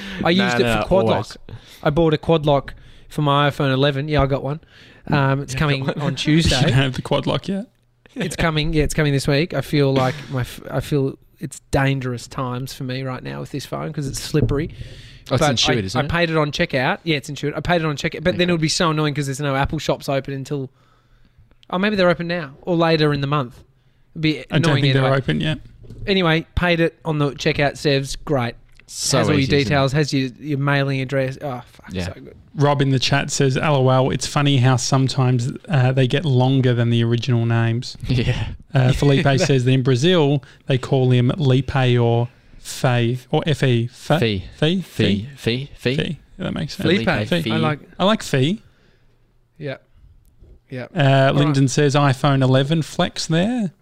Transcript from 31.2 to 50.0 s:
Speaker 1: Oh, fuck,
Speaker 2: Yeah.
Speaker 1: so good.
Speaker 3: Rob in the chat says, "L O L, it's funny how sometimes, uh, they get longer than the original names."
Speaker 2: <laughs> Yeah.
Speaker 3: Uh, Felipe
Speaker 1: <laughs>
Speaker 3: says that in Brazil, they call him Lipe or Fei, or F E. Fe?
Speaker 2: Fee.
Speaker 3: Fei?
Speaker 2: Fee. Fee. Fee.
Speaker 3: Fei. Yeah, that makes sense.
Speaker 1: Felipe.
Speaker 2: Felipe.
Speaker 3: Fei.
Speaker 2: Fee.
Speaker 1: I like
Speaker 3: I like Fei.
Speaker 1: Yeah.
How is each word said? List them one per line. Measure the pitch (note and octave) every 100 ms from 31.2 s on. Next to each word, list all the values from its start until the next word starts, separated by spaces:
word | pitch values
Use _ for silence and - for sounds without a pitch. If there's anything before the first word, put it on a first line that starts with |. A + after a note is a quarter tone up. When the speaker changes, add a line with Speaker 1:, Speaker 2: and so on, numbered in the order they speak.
| C3 C3+
Speaker 1:
Oh, | D3 B2 -
fuck, | - -
Speaker 2:
Yeah. | F2+ F2
Speaker 1:
so | -
good. | - - -
Speaker 3:
Rob | - C#3+ C#3
in | C3+
the | C3
chat | - C#3 D3+
says, | - C#3 B2+
"L | E3 C#3
O | C3
L, | C3 C3+
it's | - -
funny | D3 C#3+ C#3
how | C3 B2
sometimes, | - C3+ C3 - B2+ B2+ C3 - -
uh, | C#3+ B2+
they | C3 C3
get | C#3
longer | D#3 B2+ B2+ C3+ B2+
than | A#2+ A#2
the | A#2
original | A#2 A#2+ A#2+ A#2
names." | A#2 A#2 A#2 A#2 - -
Speaker 2:
<laughs> | -
Yeah. | B2 B2 A#2 - - -
Speaker 3:
Uh, | C3+ B2+
Felipe | - C#3+ C#3 C#3
Speaker 1:
<laughs> | C#3
Speaker 3:
says | D#3+ C3+ B2
that |
in | C3
Brazil, | B2+ B2 E3 F3+ C#3+ C#3+ - - -
they | C3
call | - C3+ B2+
him | B2 B2 -
Lipe | C#3 C3 C3+ C#3 B2+ B2
or | A#2 A#2 A#2+ _ _ -
Fei, | - - C3+ B2 A#2 B2 -
or | D3+ E3
F | C3+
E. | C3+ A#2+ A#2
Fe? | - - D3+
Speaker 2:
Fee. | A#2 F#2+ - -
Speaker 3:
Fei? | D3+ F#3+
Speaker 2:
Fee. | D#3+ - A2 G2 B2 C#3
Fee. | A#2 B2 C#3+ -
Fee. | B2 C#3
Speaker 3:
Fei. | - D3 - -
Yeah, | F#3
that |
makes | - D#3+
sense. | - D#3+
Speaker 1:
Felipe. | G3
Speaker 2:
Felipe. | G#3 C#3+ A2
Speaker 3:
Fei. | F3
Speaker 2:
Fee. | C3
Speaker 1:
I | D#3+
like | D#3 D3 - -
Speaker 3:
I | F#3
like | A3
Fei. | - C3+ C#3 A3 - _ _ _ _ _ _ _ _ -
Speaker 1:
Yeah. | C#3+ B2+ _ _